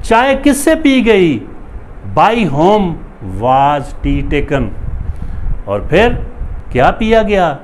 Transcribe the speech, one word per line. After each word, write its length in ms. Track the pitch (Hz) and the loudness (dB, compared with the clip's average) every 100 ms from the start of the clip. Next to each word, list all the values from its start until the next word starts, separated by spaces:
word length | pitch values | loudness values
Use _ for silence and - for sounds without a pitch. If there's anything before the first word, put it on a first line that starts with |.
चाय 320 | - 226 262 269 | 2 2 2 2
किससे 400 | 285 277 - 320 | 2 2 2 2
पी 260 | 294 262 | 2 2
गई, 400 | 220 208 175 117 - - - - - - 98 104 | 4 4 4 0 -6 -14 -14 -14 -14 -14 -4 2
by 180 | 170 240 180 | 2 2 0
whom 400 | 139 175 214 185 151 - - 98 95 | 2 4 4 0 -4 -12 -12 -10 -2
was 400 | 120 151 139 147 131 - 143 | 2 4 2 0 -6 -6 -2
tea 280 | 143 135 | -2 0
taken। 340 | 147 - 139 110 - - - - - - - - - - | -2 0 -2 -2 -4 -6 -6 -6 -6 -8 -4 -2 -2 -4
और 200 | 101 - | -6 0
फिर 200 | 156 240 240 - - - - - | 2 2 0 -6 -8 -8 -8 -4
क्या 200 | 120 151 | 2 2
पिया 320 | 196 220 226 | 2 2 2
गया? 360 | 202 196 175 135 | 2 0 0 -2